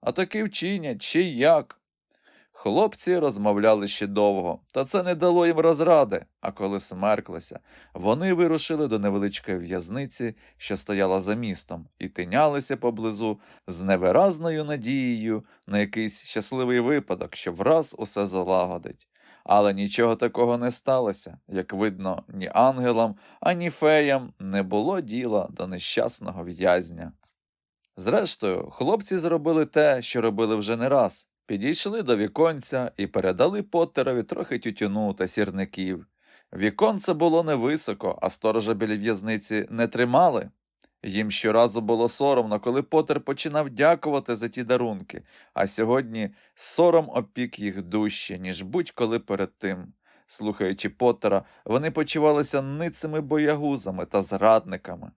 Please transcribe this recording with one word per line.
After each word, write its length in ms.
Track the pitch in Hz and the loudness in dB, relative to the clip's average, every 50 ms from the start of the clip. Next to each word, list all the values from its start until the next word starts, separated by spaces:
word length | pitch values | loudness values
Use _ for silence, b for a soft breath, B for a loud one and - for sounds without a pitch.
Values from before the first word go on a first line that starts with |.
"А 100 | - - | -2 -4
таки 320 | 120 - 185 180 - 214 220 | -2 -2 -2 -2 -2 -4 -4
вчинять, 580 | 208 - - - 180 202 196 160 147 120 101 | -4 -4 -4 -4 -4 -4 -4 -4 -6 -8 -6
ще 200 | - - - 160 | -8 -2 0 2
й 160 | 185 180 143 117 | 2 2 2 2
як". 400 | 127 151 165 151 - _ - _ _ _ _ _ _ _ b b b b b b b b b | 6 6 6 6 4 _ -14 _ _ _ _ _ _ _ b b b b b b b b b
Хлопці 640 | - - 107 104 147 208 214 208 - - - 180 180 | -6 -4 0 2 4 2 2 0 -4 -2 0 0 2
розмовляли 680 | 156 143 113 101 104 104 101 101 101 110 110 104 101 101 | 2 0 -2 0 0 0 2 4 6 6 6 6 4 -4
ще 200 | - - 107 101 | -4 -4 -6 -4
довго, 520 | 101 104 104 104 101 95 90 87 80 - _ _ _ | 0 2 4 4 4 2 -2 -4 -6 -6 _ _ _
та 120 | 131 135 | -4 -4
це 180 | 139 - 202 185 | -2 -2 -2 0
не 120 | 180 180 | 0 0
дало 320 | 160 165 180 175 175 175 170 | 2 4 4 6 6 4 4
їм 120 | 170 156 | 4 4
розради, 680 | 160 165 165 143 160 180 175 156 139 110 98 85 - _ _ _ | 4 4 4 4 6 6 6 6 6 4 0 -6 -8 _ _ _
а 100 | - - | -10 -10
коли 280 | 98 - 104 98 101 98 | -6 -4 -4 -2 -2 -4
смерклося, 800 | 95 - - 90 98 104 107 101 - - 87 82 - - - - b b b b b b b | -6 -8 -8 -2 0 2 2 0 -2 -8 -12 -14 -12 -14 -18 -18 b b b b b b b
вони 400 | 82 90 101 113 143 170 190 185 | -4 0 0 0 0 2 0 2
вирушили 540 | 165 175 170 160 156 - - 160 151 151 135 | 2 4 2 2 0 -2 -2 -2 -2 -2 -2
до 120 | 110 107 | -2 0
невеличкої 580 | 101 101 98 101 98 101 101 - - - 98 92 | 0 0 0 0 -2 -2 -4 -6 -8 -6 -6 -6
в'язниці, 760 | 87 85 92 90 85 82 101 131 143 135 - - 120 117 113 b b b b b | -6 -6 -6 -6 -6 -8 -8 -8 -8 -10 -8 -8 -8 -8 -8 b b b b b
що 200 | - - 104 95 | -10 -8 -8 -8
стояла 440 | - - 104 98 98 95 92 95 | -4 -4 0 0 2 2 2 0
за 120 | 92 92 107 | 0 0 -4
містом, 540 | 113 120 107 95 - - _ 87 85 82 - _ _ | -2 -2 -6 -6 -8 -10 _ -14 -14 -14 -18 _ _
і 80 | - - | -12 -12
тинялися 680 | - - 87 87 92 131 151 151 143 139 131 - 135 120 | -8 -8 -8 -2 2 2 2 4 2 0 -4 -4 -6 -2
поблизу 600 | - 120 117 107 110 113 107 101 113 110 107 101 b b b b b - | -2 -2 -2 -2 -4 -4 -4 -2 -2 -4 -4 -4 b b b b b -12
з 140 | 90 82 | -10 -6
невиразною 800 | 92 95 98 90 90 92 90 135 185 202 180 156 165 170 160 156 151 | 0 0 0 2 4 4 6 6 6 4 2 0 -4 -4 -2 -2 -4
надією 840 | 147 151 143 110 117 135 139 131 127 120 113 110 110 110 107 107 b b b b - | -4 -6 -6 -4 -2 -2 -2 0 -2 -2 -2 -2 -2 -4 -4 -4 b b b b -4
на 120 | 98 104 | 0 0
якийсь 440 | 104 101 104 113 110 107 104 - - | 0 0 -2 -4 -4 -4 -6 -8 -16
щасливий 560 | - - 110 104 - - 131 127 123 123 123 | -8 -6 -6 -6 -4 -4 -2 0 2 2 2
випадок, 560 | 117 120 151 143 - - 92 90 - 85 - | 2 2 0 0 0 -2 -6 -6 -6 -12 -12
що 160 | - - 92 | -10 -8 -8
враз 440 | 87 85 98 127 156 165 156 - - - | -6 0 2 4 4 4 2 0 -6 -10
усе 280 | 113 104 - 101 101 | -10 -8 -2 -4 -4
залагодить. 840 | 98 95 95 90 90 95 92 90 90 90 87 78 - - _ _ _ b b b b b b b | -2 0 -2 0 2 2 2 2 0 -2 -8 -10 -12 -16 _ _ _ b b b b b b b
Але 300 | - - 104 104 104 98 | 4 4 6 6 4 2
нічого 420 | 98 101 101 101 - 117 117 113 | 0 -2 -4 0 2 2 2 4
такого 420 | 113 - 117 104 - 120 120 120 120 | 2 0 -2 2 2 2 2 2 0
не 140 | 120 123 | -2 -4
сталося, 680 | 120 - _ - 135 127 123 107 95 - - - 87 - _ _ | -6 -4 _ 0 2 2 2 0 -2 -4 -10 -18 -20 -20 _ _
як 260 | 98 95 90 _ - | -6 -6 -6 _ -2
видно, 500 | 95 104 107 95 92 95 95 92 - - _ | 0 0 0 -2 -2 -6 -6 -6 -6 -8 _
ні 240 | - 101 92 85 - | -12 -8 -8 -2 2
ангелам, 600 | - 117 131 135 127 127 123 120 113 113 113 104 B B B B B | 4 4 4 4 2 0 0 2 2 2 0 -2 B B B B B
ані 300 | - - 180 175 175 175 | -2 0 0 0 -2 -6
феям 640 | - - - 151 156 151 151 143 139 135 127 117 - _ | -4 0 2 4 6 6 4 4 2 0 0 -6 -14 _
не 240 | 95 95 95 101 98 | -10 -4 -2 -2 -2
було 380 | 92 104 104 107 151 196 190 | 0 -2 0 0 0 -2 -2
діла 460 | 160 110 104 120 123 120 107 104 87 - | -4 -6 -6 -4 -4 0 0 0 0 -2
до 160 | - - - 95 | -6 -8 -8 -8
нещасного 760 | 92 90 - - - - 113 120 - - - 95 90 92 85 | -8 -8 -8 -6 -2 0 -2 -2 -2 -6 -12 -10 -10 -10 -10
в'язня. 680 | 85 90 82 92 92 87 90 90 85 85 85 82 82 - _ _ _ _ _ _ _ _ _ _ _ _ _ _ _ _ - | -10 -8 0 2 4 4 4 2 -4 -10 -14 -14 -14 -16 _ _ _ _ _ _ _ _ _ _ _ _ _ _ _ _ -6
Зрештою, 720 | 92 104 - 220 202 - - - - 101 92 87 - - | -2 2 2 2 2 0 -4 -2 -2 -2 -2 -2 -4 -8
хлопці 500 | - - - 143 202 226 202 - 190 185 | -6 -4 -2 0 0 0 0 -2 -4 -2
зробили 460 | 160 170 165 165 147 160 165 156 151 | 0 0 0 0 2 2 2 2 2
те, 360 | - - 156 151 151 139 127 | 2 4 4 4 6 4 2
що 200 | 120 - - 123 | 0 -4 -4 0
робили 340 | 110 113 107 101 113 110 113 | 0 0 0 0 0 0 0
вже 220 | 107 104 101 117 113 | 0 0 -2 -2 -2
не 120 | 117 135 | 0 2
раз. 380 | 139 139 120 95 - - - _ _ _ _ | 4 4 4 2 0 -6 -20 _ _ _ _
Підійшли 580 | - 107 98 98 131 160 - - 202 208 233 202 | -8 -6 -4 -2 -2 -2 -2 -2 -4 -4 -4 0
до 140 | 143 120 104 | 0 2 2
віконця 720 | 104 104 - - 156 165 160 143 120 - - 131 123 117 - - | 2 -2 0 2 2 2 2 -2 -8 -6 -4 -4 -4 -4 -4 -6
і 100 | 101 98 | -6 -4
передали 560 | - 101 92 92 92 90 127 165 196 208 196 | -2 0 0 0 2 4 2 2 2 -2 -6
Поттерові 600 | 202 - 175 165 170 _ - 127 127 131 120 110 | -2 0 0 0 2 _ -2 0 0 0 -2 -2
трохи 360 | - - - - - - 117 | -4 -6 -8 -6 -6 -6 -6
тютюну 540 | - 117 104 - 107 104 98 107 107 104 95 | -6 -6 -6 -4 -4 -2 -2 -2 -2 -2 -2
та 140 | - 92 92 | -2 -4 -4
сірників. 760 | - - 104 101 90 95 98 95 - - 107 92 92 87 - _ b b b b b b b b - | 0 -2 -2 -2 -2 -6 -6 -6 -6 -8 -6 -6 -6 -8 -10 _ b b b b b b b b -8
Віконце 600 | - 98 107 104 - - 220 226 196 - - 175 | -2 -2 -2 0 2 0 2 2 0 -2 -2 0
було 300 | 151 165 175 156 165 170 | 2 2 2 4 2 2
невисоко, 760 | 156 151 131 117 123 151 156 - - 104 - - 95 - - | 0 -2 0 0 0 -2 -2 -4 -6 -8 -4 -4 -6 -4 -2
а 80 | - 92 | -4 -6
сторожа 440 | - - - 110 107 113 107 107 113 | -6 -2 -2 0 0 0 0 0 -2
біля 220 | 101 110 107 107 | -2 -2 -2 -2
в'язниці 720 | 104 101 113 113 95 98 110 110 104 101 - 110 107 101 - | -2 -2 -2 -2 -2 -2 -4 -6 -6 -4 -4 -4 -4 -4 -4
не 180 | - 113 117 110 | -2 -2 -2 -2
тримали. 640 | - 120 123 120 123 139 175 175 139 110 - - _ _ _ _ _ _ _ _ _ _ - | 0 0 0 2 4 4 4 4 4 0 -4 -6 _ _ _ _ _ _ _ _ _ _ -12
Їм 280 | - 95 104 107 107 | -6 -4 -4 -4 -2
щоразу 500 | 98 - - 110 107 113 117 120 101 117 | -4 -2 0 2 6 6 4 4 2 -2
було 280 | 110 104 117 113 117 120 | 0 0 2 2 2 0
соромно, 500 | - - 139 139 139 127 117 110 104 104 | 0 0 2 2 4 2 2 0 -2 -4
коли 220 | - 123 120 131 | -2 -2 -2 -2
Поттер 400 | 139 _ - 160 156 - 151 - | -2 _ 2 0 2 2 -2 -4
починав 480 | - - 135 131 - 160 143 151 151 143 | -2 -6 -6 -6 -6 -4 -2 -2 -2 -2
дякувати 680 | 123 107 147 156 170 - - 151 147 139 - - 120 | -2 2 4 4 4 4 2 -2 -2 -2 -2 -2 -4
за 140 | 107 110 117 | -4 -4 -8
ті 140 | - - 123 | -6 -6 -2
дарунки, 600 | 113 127 123 123 117 107 95 95 _ - - b b b b b b b | 0 0 0 2 -2 -4 -8 -10 _ -14 -16 b b b b b b b
а 140 | - 98 101 | -2 -2 -2
сьогодні 600 | - - 113 110 120 131 135 117 110 110 107 98 b b b b b | 0 -2 0 2 2 0 0 -2 -6 -6 -6 -6 b b b b b
сором 540 | b - - - - 165 175 165 165 156 - | b -16 -10 0 4 4 6 6 4 2 2
опік 500 | - 123 120 - _ - 123 117 - - | -2 -4 -4 -4 _ -6 -6 -6 -6 -6
їх 220 | 101 101 90 98 | -6 -6 -6 -6
дужче, 580 | 92 85 90 107 107 107 104 - - - 101 90 | -10 -4 -2 0 0 0 -2 -4 -10 -10 -10 -8
ніж 220 | 92 92 92 82 | -8 -8 -8 -8
будь-коли 580 | 95 92 107 185 170 - - - 123 110 113 117 | -10 -6 -4 -4 -4 -4 -4 -4 -2 0 0 -2
перед 380 | - _ - 98 101 92 _ _ | -2 _ -4 -4 -4 -6 _ _
тим. 360 | - 98 95 90 90 - - _ b b b b b b | -6 -6 -6 -6 -10 -18 -20 _ b b b b b b
Слухаючи 600 | - - 107 107 104 - 104 92 - 196 - 104 | -16 -8 -6 -6 -4 -2 -2 -2 -2 -2 -4 -8
Поттера, 540 | - _ 123 123 113 - - 107 98 98 b b b b b | -4 _ 2 2 2 2 0 2 2 2 b b b b b
вони 260 | - 107 131 147 160 | -2 0 0 0 0
почувалися 720 | 151 - 156 147 - 160 151 151 151 147 147 139 - 139 | -2 -2 -4 -2 0 2 4 4 4 4 2 0 -2 -4
ницими 600 | 135 135 139 151 165 170 - - - 160 151 156 | -4 -4 -6 -6 -6 -6 -6 -6 -8 -6 -4 -6
боягузами 840 | 151 135 151 151 151 147 151 147 147 147 139 131 98 95 92 92 80 | -4 -2 0 0 2 2 0 0 0 -2 -2 -2 -4 -8 -6 -8 -8
та 160 | - - 104 | -2 -2 -2
зрадниками. 880 | 98 - - 95 98 110 110 110 - 90 92 92 _ - 87 87 - - - | -2 0 -4 2 6 6 6 6 4 0 -10 -10 _ -12 -14 -14 -14 -18 -20